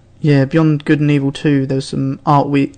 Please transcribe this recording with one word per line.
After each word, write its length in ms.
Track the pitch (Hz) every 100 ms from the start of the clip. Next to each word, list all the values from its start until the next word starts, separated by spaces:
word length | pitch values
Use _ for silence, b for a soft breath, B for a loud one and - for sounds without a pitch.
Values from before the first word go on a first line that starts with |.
| _ -
Yeah, 240 | 151 143 135
Beyond 380 | 160 160 147
Good 160 | - 151
and 100 | 147
Evil 220 | 147 139
two, 340 | 143 156 139 135
there 100 | 135
was 120 | 139
some 320 | 139 135 139
art 240 | - 143 143
we-, 200 | 143 135